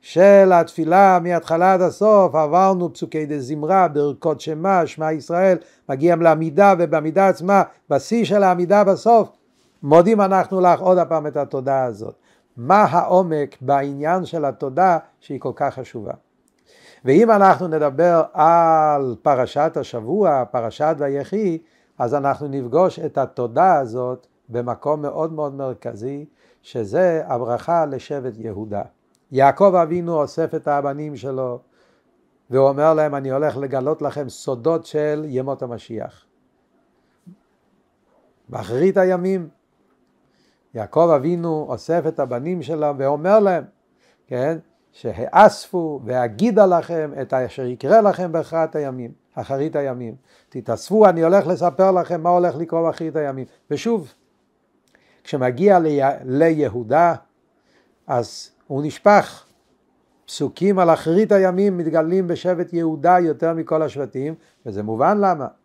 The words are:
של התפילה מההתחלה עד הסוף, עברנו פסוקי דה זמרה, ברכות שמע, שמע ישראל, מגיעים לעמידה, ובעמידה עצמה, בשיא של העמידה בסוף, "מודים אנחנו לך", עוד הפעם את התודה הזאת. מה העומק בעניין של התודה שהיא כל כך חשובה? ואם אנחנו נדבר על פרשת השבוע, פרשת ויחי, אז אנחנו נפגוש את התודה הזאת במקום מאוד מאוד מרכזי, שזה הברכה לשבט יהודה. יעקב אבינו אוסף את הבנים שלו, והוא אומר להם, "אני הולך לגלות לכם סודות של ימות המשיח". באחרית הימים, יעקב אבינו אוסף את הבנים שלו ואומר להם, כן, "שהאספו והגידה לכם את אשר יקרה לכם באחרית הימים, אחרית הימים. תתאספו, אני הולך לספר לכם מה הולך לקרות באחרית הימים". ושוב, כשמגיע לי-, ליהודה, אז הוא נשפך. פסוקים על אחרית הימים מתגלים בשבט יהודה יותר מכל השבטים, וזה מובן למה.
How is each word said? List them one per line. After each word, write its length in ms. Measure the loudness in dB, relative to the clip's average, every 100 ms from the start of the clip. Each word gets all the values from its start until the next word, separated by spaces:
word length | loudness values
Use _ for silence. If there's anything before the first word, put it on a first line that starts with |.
של 500 | -6 4 8 8 8
התפילה 640 | 6 2 -4 2 6 6 4
מההתחלה 520 | 2 -4 -2 0 2
עד 60 | 4
הסוף, 540 | 0 0 4 4 4
עברנו 580 | 2 0 2 2 2 -4
פסוקי 340 | -6 -8 -6 -6
דה 120 | -6
זמרה, 500 | -6 -8 0 2 2
ברכות 520 | 2 -2 -2 -4 -4
שמע, 460 | -6 -6 0 0 0
שמע 260 | -4 -6
ישראל, 460 | -6 -4 0 2 0 -4 _ -10
מגיעים 340 | -2 2 4
לעמידה, 520 | 4 4 0 4 4 4
ובעמידה 500 | 2 0 -2 2 2
עצמה, 340 | 2 2 2 2 _ _
בשיא 340 | -4 -2 -2
של 180 | 0 2
העמידה 420 | 2 2 2 2
בסוף, 440 | 4 2 4 4 2 _ _ _ _ _
"מודים 380 | 4 6 6 4
אנחנו 400 | 2 2 0 2
לך", 200 | 2 4
עוד 180 | 4 2
הפעם 280 | 2 -2 -2
את 100 | -6
התודה 480 | -6 -6 -2 -2
הזאת. 300 | -2 -6 -14 -16 _ _ _ -16
מה 260 | 0 2
העומק 760 | 2 0 2 0 0 -2 -6 -8
בעניין 640 | -2 -2 -2 -6 -4 -4
של 200 | -4 -6
התודה 540 | -6 -6 -8 0 2 2 -4 _
שהיא 200 | _ -10
כל 120 | -8
כך 200 | -6 -6
חשובה? 380 | -6 -14 -14 -12 -14 _ _ _ _ _ _ _ _
ואם 260 | 2 4 6
אנחנו 380 | 6 6 4 0
נדבר 540 | -2 -2 2 2 4 0
על 840 | 2 4 6 4 4 2 0 -2 -2
פרשת 540 | 0 0 0 0 -2 -2
השבוע, 680 | -8 -8 -6 0 2 0 -2
פרשת 460 | -4 -6 -4 -4 -2
ויחי, 600 | -4 -4 -6 -4 -4 -4 _ _ _ _
אז 160 | -4
אנחנו 340 | -2 -2 -4 -6
נפגוש 500 | -8 -4 0 0 -2
את 200 | -8 -4
התודה 600 | -6 -4 -6 0 2 2
הזאת 480 | -2 -6 -8 -8 _ _ _
במקום 520 | -8 -6 -6 -6 -4
מאוד 300 | -6 -6 -6
מאוד 220 | -6 -8
מרכזי, 680 | -8 -10 -10 -12 -10 -10 -12 -16 _ _ _
שזה 600 | -14 -10 -4 0 0 0 -4
הברכה 600 | -6 -4 -6 -2 -2 -2
לשבט 460 | -6 -8 -8 -8 -10
יהודה. 460 | -12 -10 -10 -10 -10 _ _ _ _
יעקב 420 | 2 2 4 2
אבינו 460 | 4 0 -2 -4 -4
אוסף 340 | -4 -4 -6
את 140 | -6 -4
הבנים 480 | -4 -4 -8 -10 -10
שלו, 440 | -10 -8 -8 -10 _ _ _ _ _ _ _ _ _
והוא 180 | 2 2
אומר 260 | 4 2
להם, 200 | 4 0
"אני 160 | -2 -4
הולך 260 | -2 -2 -4
לגלות 460 | -6 -4 -4 -4
לכם 260 | -6 -8 -12
סודות 580 | -10 -8 -4 -2 -4 -4
של 380 | -4 -4 -4 -6
ימות 340 | -6 -6 -8
המשיח". 600 | -10 -12 -12 -12 -12 _ _ _ _ _ _ _ _ _ _ _ -20 -20 _ _ _ _ _ _ _ _ _ _ _
באחרית 480 | -14 -8 -2 0 2
הימים, 520 | 2 0 -2 -4 -6 _ _ _ _ _ _ _ _ _ _ _ _
יעקב 360 | -12 -4 0 4 2
אבינו 500 | 2 -4 -4 -6 -6
אוסף 340 | -10 -4 -2 -2
את 120 | -4
הבנים 420 | -6 -6 -6 -8
שלו 300 | -6 -4 -4 -2
ואומר 420 | -4 -2 2 2
להם, 240 | 2 -2 -6 _ _ _ _ _ _
כן, 320 | -6 -4 -6 _ _ _
"שהאספו 1080 | _ -10 -8 -2 6 6 4 -8 -6 -6 -8
והגידה 640 | -6 -4 -4 -2 0 4 4
לכם 440 | 2 -2 -6 -6 -8
את 120 | -6
אשר 300 | -4 -4 -8
יקרה 360 | -10 -8 2 4
לכם 320 | 4 0 -4
באחרית 440 | -6 -4 -4 -4 -4
הימים, 360 | -8 -10 -14 -16 _
אחרית 420 | -14 -8 -6 -4 -4
הימים. 380 | -6 -8 -12 -14 _ _ _
תתאספו, 580 | -16 -8 -8 -2 6 6
אני 160 | 6
הולך 240 | 2 2 2
לספר 440 | -2 -2 2 2
לכם 320 | 2 -2 -4
מה 80 | 0
הולך 260 | 2 0 -4
לקרות 280 | -6 -2
באחרית 320 | -2 -4 -6 -6
הימים". 300 | -6 -8 -14 _ _
ושוב, 420 | -6 -4 -4 -6 _ _ _ _ _ _ _ _ _ _ _
כשמגיע 540 | -10 -4 -2 0 4 4
לי-, 220 | 4 2 0 -2
ליהודה, 880 | -4 0 2 2 -2 -4 -2 2 2 0 _ _ _ _ _ _ _ _ _
אז 440 | -4 -4 -12 -20 _ _
הוא 160 | -8
נשפך. 600 | -8 -2 2 2 0 -10 _ _ _ _ _ _ _ _ _
פסוקים 520 | -8 -8 -2 -2 2
על 120 | 4
אחרית 420 | 2 2 0 4
הימים 460 | 4 4 2 0 0
מתגלים 480 | -2 0 0 -2 -2
בשבט 460 | -4 -2 -4 -4
יהודה 460 | -4 -4 -2 2 2
יותר 340 | 2 -2 -2
מכל 280 | -4 -4 -2
השבטים, 520 | -2 -6 -8 -8 -8 -10 _ _ -12
וזה 160 | -8
מובן 360 | -6 0 2 2
למה. 260 | 0 -2 -6 _